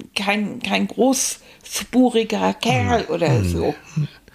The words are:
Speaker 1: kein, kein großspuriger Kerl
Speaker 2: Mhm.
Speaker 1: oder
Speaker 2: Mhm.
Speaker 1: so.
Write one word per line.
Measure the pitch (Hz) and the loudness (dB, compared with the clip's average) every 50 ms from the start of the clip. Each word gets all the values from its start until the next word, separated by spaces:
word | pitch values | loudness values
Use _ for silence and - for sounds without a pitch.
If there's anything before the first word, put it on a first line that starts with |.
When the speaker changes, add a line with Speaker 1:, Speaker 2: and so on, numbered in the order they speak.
| - - - | -16 -12 -10
Speaker 1:
kein, | - 196 202 208 214 208 185 - - | -6 -4 -2 -2 -2 -2 -4 -6 -8
kein | - 196 202 196 202 190 | -6 -4 -2 -2 -2 -2
großspuriger | - - 233 262 269 - - - - - - - - - - - - - - - - 247 254 240 240 226 220 214 214 196 185 190 196 | 0 2 2 2 2 2 -2 -4 -6 -8 -14 -20 -20 -20 -16 -12 -10 -10 -8 -2 2 4 4 4 4 2 0 0 -2 0 0 0 0
Kerl | - - 233 233 - - - 240 214 - - | 0 0 0 0 2 2 2 2 0 0 -2
Speaker 2:
Mhm. | 156 | -2
Speaker 1:
oder | 170 170 151 | 0 2 2
Speaker 2:
Mhm. | 131 110 95 87 | 2 2 2 2
Speaker 1:
so. | 85 85 82 - - - - - - 156 147 - - - _ - - | 0 0 0 -2 -2 -4 -8 -8 -4 -4 -4 -4 -4 -12 _ -20 -20